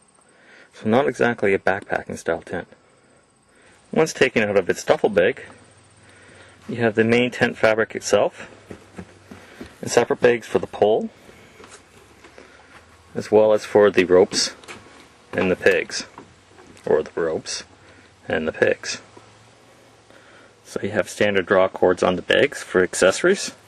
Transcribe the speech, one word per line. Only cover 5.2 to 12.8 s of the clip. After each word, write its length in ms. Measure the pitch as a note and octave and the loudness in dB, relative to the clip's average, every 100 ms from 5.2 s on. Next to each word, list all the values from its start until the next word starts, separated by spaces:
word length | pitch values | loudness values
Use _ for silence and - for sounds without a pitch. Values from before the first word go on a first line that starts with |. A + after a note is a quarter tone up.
| G2 - - - _ _ _ _ - - - - - - - | 0 -2 -12 -20 _ _ _ _ -20 -20 -20 -20 -20 -18 -10
you 60 | A#2+ | -2
have 180 | A2+ | 0
the 100 | G#2+ | 2
main 280 | A2+ A#2+ B2 | 2 2 0
tent 260 | - A#2+ - | 0 -2 2
fabric 380 | A2 A2 A2 - | 2 2 -2 -6
itself, 560 | - G2+ D3+ - - - - - - - - - - - - - - - | 0 2 2 -4 -18 -20 -20 -20 -20 -20 -20 -20 -20 -20 -20 -20 -20 -14
and 80 | - | -2
separate 320 | - A#2 C#3 | 0 0 2
bags 240 | B2 A#2+ - | 2 2 -2
for 140 | F#2 | -4
the 80 | F2+ | -4
pole, 420 | - G#2 A2+ A3+ - - - - - - - _ - - _ - - - - - - | 0 2 2 -2 -12 -20 -20 -20 -20 -20 -20 _ -20 -20 _ -20 -20 -20 -20 -20 -20